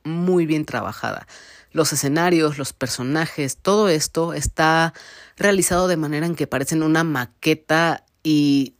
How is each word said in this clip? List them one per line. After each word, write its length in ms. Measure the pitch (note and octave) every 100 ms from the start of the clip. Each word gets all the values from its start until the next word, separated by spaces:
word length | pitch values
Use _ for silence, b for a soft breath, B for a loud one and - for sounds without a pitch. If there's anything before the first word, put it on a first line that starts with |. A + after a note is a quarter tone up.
muy 400 | D3+ E3 F3+ F3+
bien 220 | D#3+ D#3 D3+
trabajada. 600 | B2 G2 A2+ A#2 G#2 - B B B B
Los 220 | D#3 D3+
escenarios, 640 | C#3+ C#3+ D3+ F3 E3+ D#3 C#3+
los 160 | C3+
personajes, 800 | - B2+ - B2+ D#3 D#3+ - C#3 -
todo 320 | - G#3 G#3
esto 460 | D#3 - - E3
está 580 | D3+ - - D#3+ D#3+ E3 B B B B -
realizado 500 | G3+ G3 F3 F3+ F#3
de 80 | E3+
manera 300 | D3 D3+ E3+
en 80 |
que 120 | E3 C#3+
parecen 360 | C3+ C3+ D#3+
una 220 | D#3 D#3+
maqueta 1000 | E3 C#3 A#2+ _ D#3 D3+ - D#3 E3 D3 - _
y 520 | D#3 D3+ C#3+ C#3 C3+ -